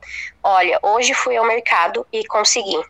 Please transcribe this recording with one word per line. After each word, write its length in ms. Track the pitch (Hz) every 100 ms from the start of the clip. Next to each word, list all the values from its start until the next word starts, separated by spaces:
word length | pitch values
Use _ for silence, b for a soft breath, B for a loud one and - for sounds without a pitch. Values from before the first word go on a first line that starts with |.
| B B B -
"Olha, 360 | 202 190 180 -
hoje 300 | 196 220 247
fui 220 | 262 - 240
ao 80 |
mercado 640 | 226 226 233 202 226 226 -
e 120 | 220 214
consegui, 540 | 220 208 - 196 160 165